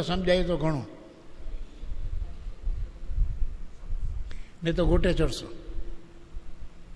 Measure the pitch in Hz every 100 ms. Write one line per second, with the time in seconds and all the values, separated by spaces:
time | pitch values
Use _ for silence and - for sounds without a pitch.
0 | 170 180 180 180 175 165 156 147 117 -
1 | - - - - - - - - - -
2 | - - - - - - - - - -
3 | - - - - - - - - - -
4 | - - - - - - 165 170 160 170
5 | 180 156 156 - - - - - - -
6 | - - - - - - - - -